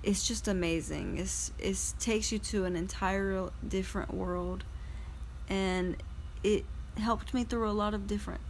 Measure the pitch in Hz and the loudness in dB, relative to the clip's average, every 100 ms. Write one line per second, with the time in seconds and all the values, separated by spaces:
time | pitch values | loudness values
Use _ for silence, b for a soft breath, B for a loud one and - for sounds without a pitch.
0 | - 196 - 226 - 185 170 165 - 147 | 2 2 2 0 2 2 4 2 0 -2
1 | - - 185 - - - - 190 - - | -2 -2 -2 -2 -4 -2 0 0 -2 -2
2 | - 220 214 220 - 214 185 175 190 - | 2 2 2 0 0 0 2 0 -2 0
3 | 190 196 196 190 185 - - 190 190 196 | 2 2 2 0 -2 -4 -2 -2 0 -2
4 | - 185 185 180 180 185 - B B B | -2 -2 0 0 0 -2 -6 B B B
5 | B B B - - 190 190 185 180 - | B B B -8 -2 2 2 2 2 -2
6 | - - - - 202 214 - - - - | -6 -8 -8 0 4 4 2 -8 -6 0
7 | 220 226 - 254 240 233 214 208 208 208 | 2 2 2 0 2 2 2 2 2 0
8 | 196 208 - - - | 0 0 0 -6 -6